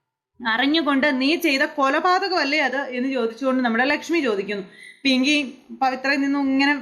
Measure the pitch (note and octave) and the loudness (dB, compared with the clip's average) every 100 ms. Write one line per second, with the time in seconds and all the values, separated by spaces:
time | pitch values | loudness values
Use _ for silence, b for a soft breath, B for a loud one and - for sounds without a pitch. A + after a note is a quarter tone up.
0 | _ _ _ _ A#3 A3+ C#4 D#4+ D4 C4+ | _ _ _ _ -2 0 2 2 2 2
1 | D4 C4 C4+ E4+ E4 C4+ D4 D4 C4+ D4 | 2 2 0 0 0 0 -2 0 0 2
2 | F4 F#4 F#4+ F4 C#4 D4+ C4 C4 C4 B3 | 2 0 0 -2 0 0 0 -2 -4 -4
3 | C4+ C4 A3+ A3+ C4+ B3+ B3 A3+ C4 D4 | -2 -2 -2 -2 -2 0 0 2 0 0
4 | - E4+ C4+ G3+ G3 G#3 F#3+ B B B | 0 0 0 -2 -4 -6 -8 B B B
5 | C4+ B3+ C4 D4 C4 - _ A#3 C4 B3+ | 0 2 2 0 -2 -10 _ -4 -2 -2
6 | C4+ C#4+ C#4 C#4+ C#4 C4+ C#4 C#4+ | -2 0 0 0 0 2 2 0